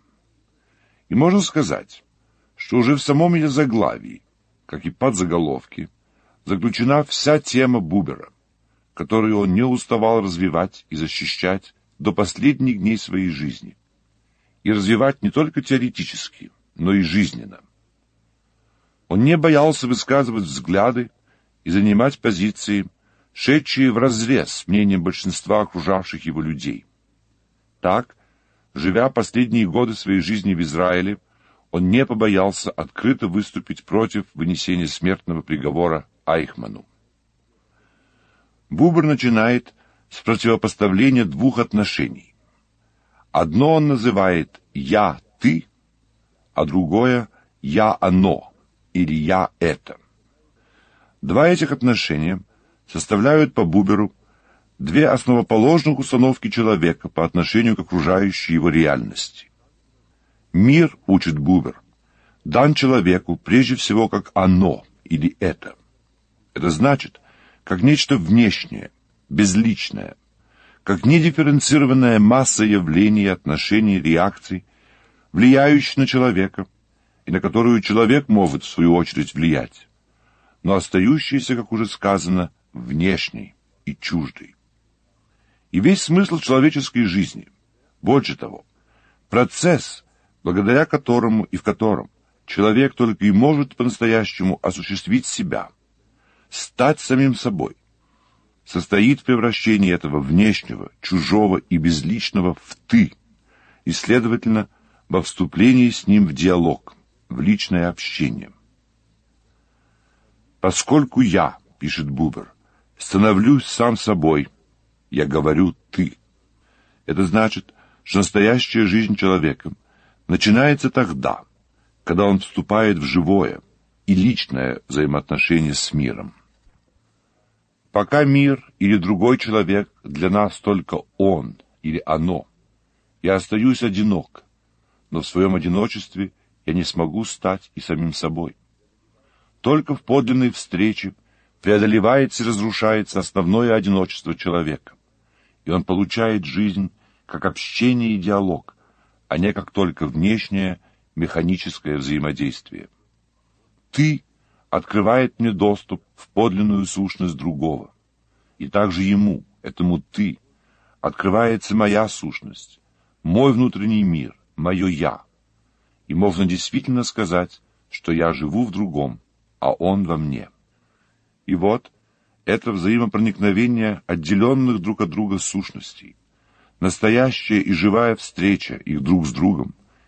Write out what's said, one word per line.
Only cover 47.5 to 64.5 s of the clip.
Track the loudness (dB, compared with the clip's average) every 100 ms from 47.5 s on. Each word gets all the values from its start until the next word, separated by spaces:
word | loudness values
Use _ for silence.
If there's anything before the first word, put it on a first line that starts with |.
| _
«я-оно» | -4 0 2 2 2 4 2 0 -6 _ _ _ _
или | -4 -2
«я-это». | -2 0 0 -2 -2 -4 -4 -10 -20 _ _ _ _ _ _ _ _ _ _ _ _
Два | -2 2 4
этих | 4 0
отношения | 0 0 0 -2 -2 -2 -4 -10 _ _ _ _
составляют | -10 -2 0 4 4 2
по | 0
Буберу | 0 2 2 2 0 -6 _ _ _ _ _ -14
две | -2 2 4
основоположных | 2 2 2 2 4 4 4 2 -2
установки | 0 2 2 2 -4
человека | 0 2 2 2 -2 -6
по | -4
отношению | -2 0 0 0 2 0
к |
окружающей | -2 -2 0 2 0 -2 -2
его | 0 2
реальности. | 2 2 0 -4 -10 -14 -16 -20 _ _ _ _ _ _ _ _ _ _
Мир, | 2 6 6 4 0 0
учит | 2 2 -2
Бубер, | 2 2 0 -8 _ _ _ _ _ _
дан | -2 2 4
человеку | 4 2 2 4 2 0 -8
прежде | 2 2 4
всего | 0 0 0 0
как | -2 -4
«оно» | 0 4